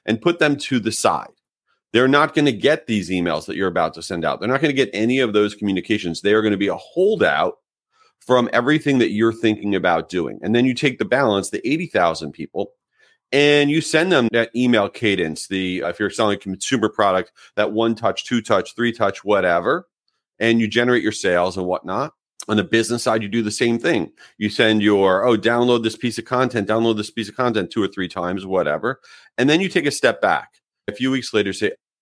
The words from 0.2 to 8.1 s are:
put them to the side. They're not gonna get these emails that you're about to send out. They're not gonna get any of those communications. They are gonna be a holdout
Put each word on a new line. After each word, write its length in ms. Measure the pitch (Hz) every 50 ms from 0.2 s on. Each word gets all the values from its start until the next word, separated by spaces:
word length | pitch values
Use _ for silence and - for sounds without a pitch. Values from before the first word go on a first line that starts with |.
put 200 | - 170 170 170
them 160 | 165 147 143
to 240 | 139 - - 135 123
the 100 | 98 113
side. 380 | 107 - - 107 85 65 - - _ _ _ _ _ _ _ _ _ _ _ _ -
They're 160 | 113 127 131
not 260 | 139 143 151 147 -
gonna 160 | 156 147 143
get 380 | 117 95 90 139 156 160 - -
these 220 | 113 104 87 82
emails 360 | 95 90 85 85 76 76 -
that 80 | - -
you're 140 | 82 98 92
about 260 | 82 90 82 80 80
to 80 | 82 82
send 220 | - 92 85 80
out. 160 | 76 67 -
They're 80 | 92 113
not 120 | 131 139
gonna 120 | 160 151 139
get 180 | 131 131 - -
any 280 | 101 110 117 127 135
of 120 | 131 110 104
those 220 | 104 104 101 104
communications. 680 | - 107 101 98 92 85 - 107 104 - 87 80 -
They 140 | - 101 104
are 80 | 110 107
gonna 140 | 110 104
be 100 | 95 101
a 100 | 98 85
holdout 840 | 87 - - - 170 185 208 220 175 101 80 71 73 85 92 - - _ _ _ _ _ _ _ _ _ _